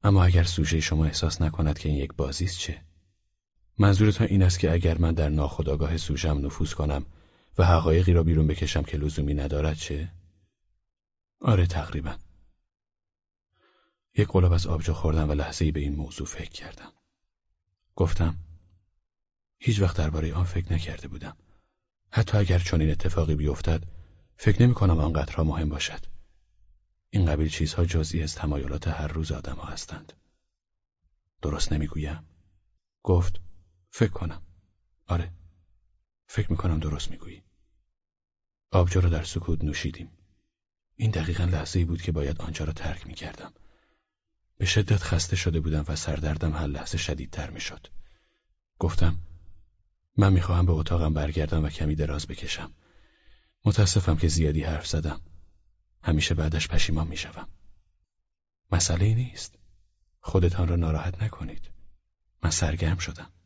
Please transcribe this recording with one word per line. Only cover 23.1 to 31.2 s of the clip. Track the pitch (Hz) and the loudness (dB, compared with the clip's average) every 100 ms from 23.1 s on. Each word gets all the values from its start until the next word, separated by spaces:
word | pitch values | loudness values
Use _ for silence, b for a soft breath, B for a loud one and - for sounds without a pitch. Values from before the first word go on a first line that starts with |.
| 85 78 | 2 2
بیفتد، | 76 73 73 80 80 - b b b b _ | 2 0 0 0 -2 -2 b b b b _
فکر | - 104 | 2 6
نمی‌کنم | 123 123 95 82 | 6 6 4 4
آنقدرها | 76 78 65 - | 2 0 -2 0
مهم | 78 76 78 | 0 0 -4
باشد. | 69 - - - - - _ _ _ _ _ _ _ _ | -4 -6 -8 -12 -12 -16 _ _ _ _ _ _ _ _
این | 101 87 | 0 2
قبیل | 73 78 | 2 0
چیزها | - 78 - | 0 -2 0
جزئی | 87 82 78 80 | 0 2 0 -2
از | 76 | -4
تمایلات | - 78 73 67 71 90 | -4 -4 -4 -4 -6 -4
هر | 82 76 | -4 -4
روز | 80 78 | -6 -6
آدم‌ها | - - - | -6 -8 -10
هستند." | - - - - - - _ _ _ _ _ _ _ _ _ _ | -10 -12 -12 -16 -18 -20 _ _ _ _ _ _ _ _ _ _